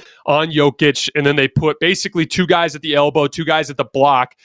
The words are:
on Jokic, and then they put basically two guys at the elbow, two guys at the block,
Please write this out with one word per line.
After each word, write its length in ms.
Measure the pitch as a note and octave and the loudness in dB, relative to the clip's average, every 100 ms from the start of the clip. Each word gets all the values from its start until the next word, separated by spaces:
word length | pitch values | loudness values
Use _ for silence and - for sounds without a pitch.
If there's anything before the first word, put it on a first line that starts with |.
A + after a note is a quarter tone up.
| - - - | -12 -8 -2
on 240 | D3 D#3+ | 0 0
Jokic, 580 | D3 D3 - D3 C3 - D3+ | 0 0 2 0 0 -4 -2
and 100 | C#3+ | 0
then 100 | D3+ | 2
they 120 | C3+ | 0
put 320 | - D#3 D3 | 0 -2 0
basically 480 | E3+ F#3 G3 F3 D#3 | -2 -2 -4 -4 -4
two 180 | - E3+ | -2 0
guys 300 | F3 E3+ C#3+ | 0 0 -4
at 80 | |
the 100 | C#3 | -2
elbow, 320 | C#3+ D3 D#3 C#3+ | 0 2 0 -2
two 200 | - D#3+ | -2 -2
guys 260 | D#3 C#3+ | -2 -2
at 60 | C#3 | -6
the 80 | B2 | -4
block, 500 | C3+ C#3+ C3 B2+ _ | 2 2 2 0 _